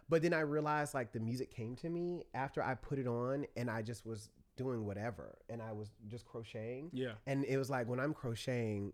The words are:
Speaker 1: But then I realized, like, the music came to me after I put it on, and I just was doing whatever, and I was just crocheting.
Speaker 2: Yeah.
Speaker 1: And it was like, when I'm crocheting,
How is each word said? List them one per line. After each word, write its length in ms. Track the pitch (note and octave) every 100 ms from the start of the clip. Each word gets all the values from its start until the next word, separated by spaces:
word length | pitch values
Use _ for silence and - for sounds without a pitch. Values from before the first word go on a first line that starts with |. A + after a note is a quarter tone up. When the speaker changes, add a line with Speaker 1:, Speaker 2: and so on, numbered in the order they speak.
| -
Speaker 1:
But 140 | E3
then 120 | E3+
I 80 | D#3+
realized, 520 | D3 D3+ D3+ D3+ D3
like, 180 | C#3 A#2+
the 80 | A#2
music 320 | A2+ B2+ -
came 240 | - A2+ B2
to 120 | E3
me 340 | E3+ F3 E3+ -
after 280 | B2 C#3 D3+
I 120 | B2 B2+
put 240 | - C#3
it 80 | B2
on, 380 | A#2 B2+ C#3 C3+ A#2
and 120 | A#2+
I 120 | A2+
just 240 | A2+ A#2 A2+
was 240 | G#2+ - - - -
doing 300 | C3 A#2 G2+
whatever, 520 | G2 A#2 F#2 A1 - -
and 120 | A#2
I 120 | A2
was 160 | G#2+ G#2 - G#2+
just 180 | A#2+ -
crocheting. 640 | A#2 A2+ A2+ A2+ B2+ E3
Speaker 2:
Yeah. 220 | B2+ B2+ G#2+ C#3
Speaker 1:
And 180 | C#3
it 140 | C3 C3+
was 120 | B2+
like, 160 | B2+ A#2
when 120 | B2
I'm 140 | D3
crocheting, 800 | D3+ A#2+ A2 - B2 A2+ G2+ G2+